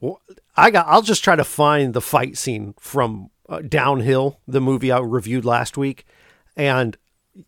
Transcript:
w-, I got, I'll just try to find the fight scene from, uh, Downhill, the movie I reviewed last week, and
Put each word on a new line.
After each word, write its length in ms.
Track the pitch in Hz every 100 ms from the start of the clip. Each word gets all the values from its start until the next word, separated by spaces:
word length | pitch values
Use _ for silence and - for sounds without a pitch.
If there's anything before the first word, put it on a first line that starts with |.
w-, 160 | 127 190 - - _
I 160 | - 202
got, 160 | 190 156
I'll 140 | 190
just 240 | 214 202
try 100 | -
to 100 | 160
find 500 | 135 - 147 147 131
the 80 | 117
fight 340 | - 139 127 -
scene 380 | 135 107 104 -
from, 520 | - 135 117 104 92 _ -
uh, 120 | - 147
Downhill, 720 | 151 127 135 117 131 139 - -
the 140 | 135
movie 320 | 131 127 127
I 60 | 127
reviewed 480 | 117 120 104 127 117
last 320 | 120 120 -
week, 260 | 139 135 _ _ _ _ _ -
and 400 | 143 131 120 - _ _ _ 190